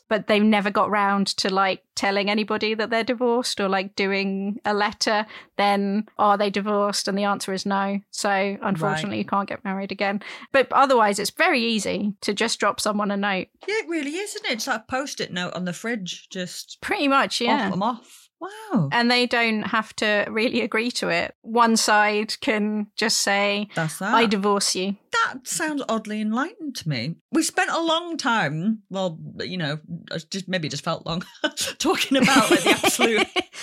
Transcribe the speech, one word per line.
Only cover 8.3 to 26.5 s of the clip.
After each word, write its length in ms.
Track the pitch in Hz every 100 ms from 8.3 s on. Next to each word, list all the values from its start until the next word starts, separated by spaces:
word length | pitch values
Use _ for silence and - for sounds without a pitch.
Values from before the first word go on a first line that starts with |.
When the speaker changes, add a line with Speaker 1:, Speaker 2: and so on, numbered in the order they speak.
| 190 202 202
Speaker 1:
unfortunately, 560 | 214 180 156 156 202 214
Speaker 2:
Right. 80 | -
Speaker 1:
you 0 |
can't 240 | 202 196
get 140 | - 196
married 260 | 190 196
again. 300 | 196 202 208 - - -
But 180 | 269 254
otherwise, 480 | 247 269 247 208 202
it's 100 | 196
very 320 | - 349 269
easy 500 | 233 220 180 180 208 -
to 100 | -
just 260 | 208 226 -
drop 200 | 202 -
someone 300 | 214 208 202
a 60 | 202
note. 300 | 202 185 - _ -
Speaker 2:
Yeah, 80 | 427
it 80 | 311
really 220 | 330 277 339
is, 200 | 403 415
isn't 100 | -
it? 60 |
It's 140 | 220 277
like 140 | 226
a 40 | -
Post-it 440 | 254 285 - -
note 200 | 180 180 -
on 100 | 180
the 80 |
fridge. 560 | 170 226 233 175 - -
Just 500 | 190 180 - - -
Speaker 1:
Pretty 260 | - 392 285
much, 340 | 269 208 -
yeah. 260 | 233 269 196
Speaker 2:
off, 60 |
I'm 100 | 185
off. 400 | 220 240 - - - - 370 427 427
Wow. 160 | 262 139
Speaker 1:
And 180 | 233 240
they 160 | 247 247
don't 380 | 240 226 214
have 320 | 185 226 214 -
to 280 | 214 208 -
really 320 | 220 226 240
agree 300 | 214 220 240
to 160 | - 180
it. 240 | 170 - -
One 360 | - 233 226 220
side 580 | - 208 214 208 214 -
can 460 | - 214 214 214 208 -
just 240 | 226 -
say, 480 | - 202 202 202 208 170
Speaker 2:
That's 240 | 160 -
that. 140 | 196
Speaker 1:
"I 120 | 226 226
divorce 500 | 208 208 202 - 185
you." 220 | 196 196 _
Speaker 2:
That 340 | 480 - 262 -
sounds 340 | - 311 285 -
oddly 320 | 226 202 214
enlightened 560 | 214 233 330